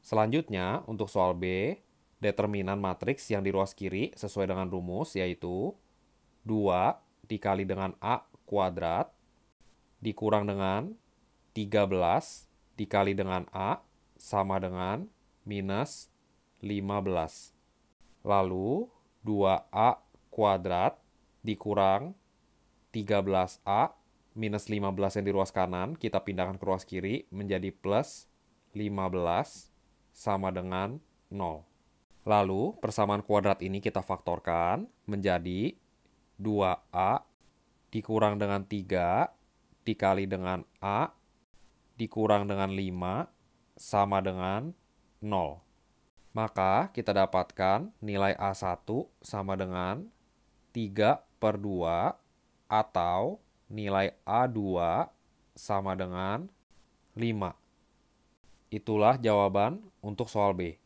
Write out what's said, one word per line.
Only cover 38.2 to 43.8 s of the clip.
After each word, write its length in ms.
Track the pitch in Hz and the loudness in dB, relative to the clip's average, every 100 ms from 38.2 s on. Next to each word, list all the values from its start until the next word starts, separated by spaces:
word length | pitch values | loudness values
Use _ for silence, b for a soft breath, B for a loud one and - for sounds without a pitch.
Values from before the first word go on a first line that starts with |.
| 107 104 | 4 2
dengan 240 | 101 101 | 0 -2
tiga 720 | 98 104 95 92 87 98 165 _ _ _ _ _ | -4 -6 -2 0 2 2 0 _ _ _ _ _
dikali 460 | - 104 98 95 98 | -4 2 4 4 0
dengan 340 | 95 92 92 - _ | -2 -2 -4 -6 _
A 260 | 98 101 - _ _ _ _ - - _ _ - | -2 0 -2 _ _ _ _ -20 -20 _ _ -8
dikurang 480 | 113 - 107 104 | -6 0 4 4
dengan 260 | 101 98 98 | 4 -2 -2
lima 560 | 95 95 90 90 104 175 _ _ _ _ | -2 -4 -4 -4 -4 -6 _ _ _ _
sama 480 | _ | _